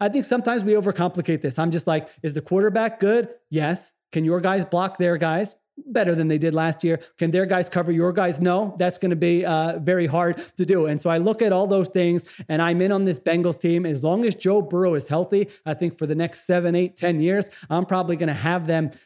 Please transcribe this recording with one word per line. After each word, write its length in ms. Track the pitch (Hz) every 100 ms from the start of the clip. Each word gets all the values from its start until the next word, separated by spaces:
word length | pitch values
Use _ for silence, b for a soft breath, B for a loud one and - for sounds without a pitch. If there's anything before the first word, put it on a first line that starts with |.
I 80 | 208
think 160 | 269
sometimes 400 | - 247 233 240
we 80 | 202
overcomplicate 720 | 214 196 180 180 180 170 156
this. 160 | 139 160
I'm 120 | 165
just 160 | 165 -
like, 220 | 156 - B
"Is 120 | 160
the 80 | 147
quarterback 560 | - 190 214 214 226 -
good?" 280 | 196 233 233 - _
Yes. 420 | 156 151 185 - - _
Can 140 | 160
your 160 | 160 175
guys 240 | 185 190
block 340 | 170 175 185 190
their 180 | 175 165
guys? 400 | 165 165 208 - _ - 277
Better 280 | 226 180
than 140 | 165 160
they 80 | 151
did 180 | 160
last 300 | 156 165 160
year. 160 | 170 160 B -
Can 140 | 165
their 160 | 175 190
guys 240 | 180 175
cover 200 | 180 170
your 220 | 165 175
guys? 300 | 180 180 147
No. 340 | 175 180 208 170
That's 200 | 180 -
gonna 180 | 185 165
be, 260 | 170 175 185
uh, 320 | 160 165 165
very 260 | 151 185 165
hard 300 | 165 175 170 B -
to 80 | 165
do. 180 | 185
And 160 | 156 147
so 80 | 170
I 80 | 165
look 240 | 190 220
at 100 | 220
all 160 | 185 196
those 220 | 196 170
things, 380 | 185 175 170 - B B
and 140 | 156
I'm 220 | 165 170
in 100 | 190
on 120 | 196 190
this 120 | 151
Bengals 400 | 165 170 175 165
team. 280 | 170 170 175
As 180 | 139
long 220 | 156 196 233
as 80 |
Joe 260 | - 190 208
Burrow 320 | 196 180 185
is 140 | 151 -
healthy, 400 | 156 180 202 202 B
I 80 | 156
think 240 | 151 170 -
for 80 | 151
the 80 |
next 280 | 156 165 - -
seven, 280 | 175 175
eight, 200 | 175 180
ten 260 | - 175 160
years, 280 | 165 196 190 B B
I'm 160 | 165 185
probably 300 | 185 170 165
gonna 180 | 160
have 320 | 127 151 180 160
them 240 | 165 156 B